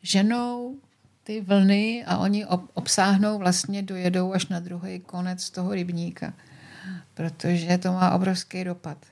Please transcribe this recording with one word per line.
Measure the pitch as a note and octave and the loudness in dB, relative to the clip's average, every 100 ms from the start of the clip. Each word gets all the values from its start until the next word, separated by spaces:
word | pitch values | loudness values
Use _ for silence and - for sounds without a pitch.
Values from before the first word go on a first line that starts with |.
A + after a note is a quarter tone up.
ženou | - G3 G3+ A#3+ A#3+ A#3+ A#3+ C#4 _ _ _ _ | 0 2 4 2 -2 -6 -8 -12 _ _ _ _
ty | - A3 | -12 -10
vlny | F#3+ G3+ G3 G3+ G#3+ A#3 - | 2 6 6 6 2 -2 -2
a | F3 | 0
oni | F3+ G#3 G#3 | 2 0 0
ob-, | F3+ - | -2 -2
obsáhnou, | - - - F#3+ G3 G#3 G#3+ | -8 0 2 4 4 4 2
vlastně | F#3 F3+ - G3+ | 2 2 0 -4
dojedou | G3 F#3 F3+ F3+ F#3 | -6 -2 0 2 0
až | F#3+ F#3 | 0 -2
na | F3 | -4
druhý | F3 F3 F#3 F#3 | -6 -10 -10 -12
konec | F3+ F3+ F3+ F3+ - | -10 -6 -6 -6 -8
toho | - F3+ | -6 -4
rybníka, | G3 F3+ E3+ E3+ E3+ - - - - - - F#3 F#3 - | -2 -2 -4 -4 -6 -10 -12 -18 -20 -20 -18 -14 -14 -14
protože | - E3 E3 E3+ F3 E3 F3+ | -8 -6 -4 0 0 2 0
to | F#3 | 2
má | F#3 F3+ F3+ | 2 4 4
obrovský | F#3 F#3 - F#3 | 2 -2 -4 -8
dopad. | F#3 F3+ D#3+ C#3+ - | -6 -8 -10 -14 -18